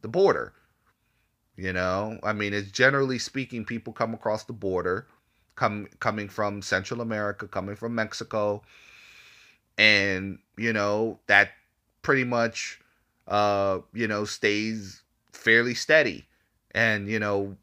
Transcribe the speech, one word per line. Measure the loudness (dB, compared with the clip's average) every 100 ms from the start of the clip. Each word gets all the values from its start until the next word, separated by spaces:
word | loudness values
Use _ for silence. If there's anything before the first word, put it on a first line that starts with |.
the | -2
border. | 2 4 4 -4 _ _ _ _ _ _ _ _ _ _ -8
You | -4
know, | -2 0 0 -4 -4
I | -4
mean, | -2 -2
it's | -2 -4
generally | 4 4 4 0 -2
speaking, | -6 -8 -8 -8 -8
people | -8 -10
come | -4 -4
across | -2 -4 -4 -6
the |
border, | -8 -2 -2 -2 -4 -8 _ _ _ _ -2
come, | -2 -2 -10 -4
coming | -4 -4 -8
from | -4 -4 -4
Central | -2 -2 -2 -6
America, | -4 -2 -4 -6 -8
coming | -6 -6 -8
from | -6
Mexico. | -4 -4 -6 -6 -2 -2 -4 _ -20 -20 -20 -20 -20 -20 -20 -20 _ _ 4
And, | 6 6 4 -2 -6 -10 _ -4
you | -2
know, | 0 0 0 -2 -4 4
that | 6 6 -2 _ _ _ _
pretty | 0 2
much, | 2 0 0 -2 -10 -12 _ _ _ _ -2
uh, | 2 2 2 0 -2 -6
you | -6 -2
know, | -2
stays | -4 0 0 0 -2 -6 -12 -18 _ _ _
fairly | -2 4 6 4 -2
steady. | 4 6 6 -2 -16 _ _ _ _
And, | 0 0 0 -2
you | -2
know | 0 0 -2 -8